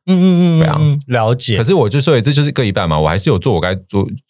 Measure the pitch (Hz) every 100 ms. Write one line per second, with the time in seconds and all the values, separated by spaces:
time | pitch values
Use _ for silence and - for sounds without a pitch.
0 | - 185 185 175 175 160 160 156 151 143
1 | 139 123 110 123 - 110 113 190 107 143
2 | 135 135 110 143 147 135 113 98 87 76
3 | 78 87 - 98 - 90 87 95 - 101
4 | 98 -